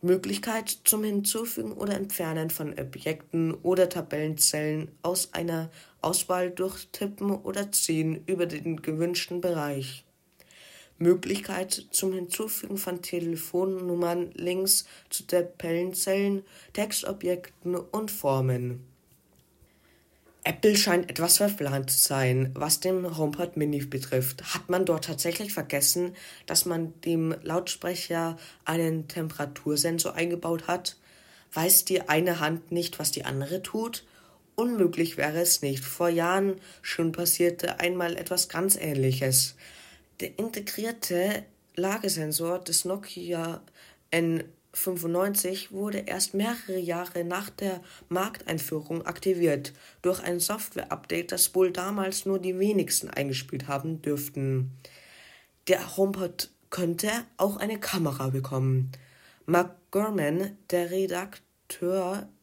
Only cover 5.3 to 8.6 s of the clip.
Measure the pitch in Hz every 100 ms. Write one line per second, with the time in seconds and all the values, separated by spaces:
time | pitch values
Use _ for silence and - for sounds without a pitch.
5.3 | 165 170 165 160 - - _ 156 180 -
6.3 | 180 180 180 185 190 - - 202 202 202
7.3 | 196 - 196 202 - - 160 160 160 -
8.3 | 185 170 151